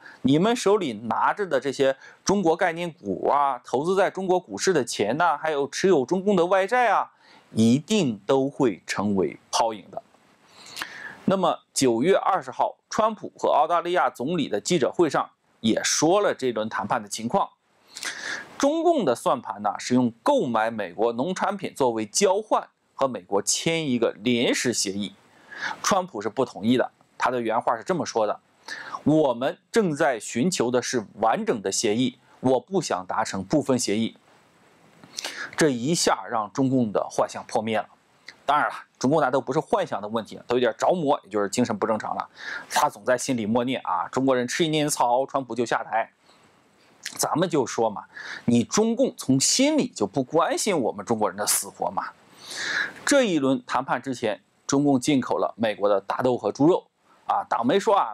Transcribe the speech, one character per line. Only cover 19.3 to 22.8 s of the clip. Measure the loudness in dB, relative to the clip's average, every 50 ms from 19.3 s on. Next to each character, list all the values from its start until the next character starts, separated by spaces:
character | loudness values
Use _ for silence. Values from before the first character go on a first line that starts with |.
| -2 -2
盘 | -2 -8 -10 -6
呢， | -4 -4 -4 -4
是 | -2 0 2
用 | 2 2 0 -2 _
购 | 0 0 2 2
买 | 2 0 0 0 0 0
美 | -2 -4 -6 -6
国 | -2 0 0 0 0
农 | -2 -4 -4 -4
产 | -2 -4 -4 -4
品 | -4 -8 -8 -2
作 | 0 0 0
为 | 0 -2 -4
交 | -4 -2 0 2 2 2 0
换， | -2 -2 -2 -2 -2 -4 _ _